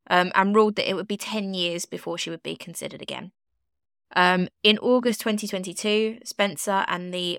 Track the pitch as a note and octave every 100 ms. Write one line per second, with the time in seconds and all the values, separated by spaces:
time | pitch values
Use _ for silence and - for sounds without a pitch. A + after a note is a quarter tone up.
0 | - F3+ F3+ - G3 G#3+ G#3+ G#3 - F#3+
1 | G#3 G#3 - G#3+ G3 F#3 F3 E3+ - -
2 | - E3+ E3 E3 - - - E3 - -
3 | - C2 F#3 _ _ _ _ _ _ _
4 | _ - F3+ F#3 F3+ _ G#3+ G#3+ A#3+ B3
5 | B3 G#3 A3+ G#3 G#3 F#3+ F#3+ F3 G#3+ G#3+
6 | A3 A3+ - - G3+ D#3 - G3 - F3+
7 | F3+ F3+ F3+